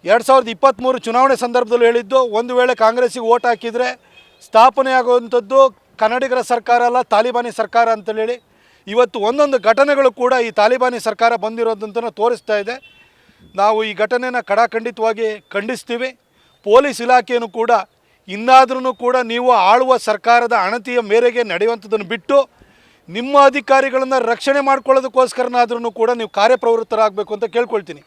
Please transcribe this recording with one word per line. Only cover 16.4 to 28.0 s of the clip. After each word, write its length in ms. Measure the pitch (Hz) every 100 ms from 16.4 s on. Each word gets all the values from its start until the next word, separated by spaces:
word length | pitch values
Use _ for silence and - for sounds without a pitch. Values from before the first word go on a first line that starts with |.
| _ _
ಪೊಲೀಸ್ 380 | 208 226 285 233
ಇಲಾಖೆಯನ್ನು 480 | 233 254 226 240 233
ಕೂಡ 220 | 220 233 226 - _ _ _ -
ಇನ್ನಾದ್ರೂ 680 | 196 233 262 262 254 254
ಕೂಡ 220 | - 240 254
ನೀವು 280 | 240 233 247
ಆಳುವ 460 | 233 185 233 262 254
ಸರ್ಕಾರದ 560 | - 208 226 240 240
ಅಣತಿಯ 460 | 226 190 233 226 247
ಮೇರೆಗೆ 440 | 214 220 240 240
ನಡೆಯುವಂಥದ್ದನ್ನು 640 | 226 175 214 233 208 214 185
ಬಿಟ್ಟು, 440 | 220 - 277 262 _ _ _ _ _ -
ನಿಮ್ಮ 300 | 185 254 285 269
ಅಧಿಕಾರಿಗಳನ್ನ 680 | 277 220 269 269 262 262 262
ರಕ್ಷಣೆ 420 | 226 233 - 277
ಮಾಡ್ಕೊಳ್ಳೋದಕ್ಕೋಸ್ಕರನಾದ್ರೂ 1300 | 269 269 262 269 262 254 254 - 247 247 240 233 233
ಕೂಡ 180 | 233 226
ನೀವು 200 | 240 220
ಕಾರ್ಯಪ್ರವೃತ್ತರಾಗಬೇಕು 1040 | - 214 254 240 226 226 220 220 196 208
ಅಂತ 120 | 214 220
ಕೇಳ್ಕೊಳ್ತೀನಿ. 560 | 226 240 226 180 147